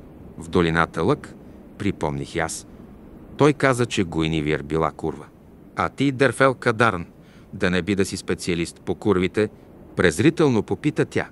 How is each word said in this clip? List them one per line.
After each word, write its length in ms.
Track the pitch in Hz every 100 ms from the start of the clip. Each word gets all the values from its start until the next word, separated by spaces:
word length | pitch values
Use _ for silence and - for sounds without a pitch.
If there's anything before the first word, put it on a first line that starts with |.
| - - - -
„В 120 | -
долината 540 | 90 82 82 82 82
Лък“, 320 | 90 147 - - - - - -
припомних 580 | 101 - 78 69 71 82
аз. 320 | 80 - - - - - - - - -
„Той 160 | 147
каза, 320 | 139 135 123 117
че 180 | -
Гуинивер 580 | 87 80 80 80 73 73
била 300 | 71 78 78
курва.“ 340 | - 80 71 - - - - - -
„А 140 | 85
ти, 220 | - 139
Дерфел 420 | 127 135 113 135
Кадарн, 520 | 123 123 110 117 90 85 - - - -
да 160 | 98 95
не 120 | 90
би 140 | 85 98
да 100 | 95
си 120 | 95
специалист 640 | - 90 - 85 80 -
по 140 | - 90
курвите?“, 540 | 107 92 90 - 107 - - - - -
презрително 680 | 90 80 131 165 147 113
попита 420 | 90 98 147 - -
тя. 240 | 110 76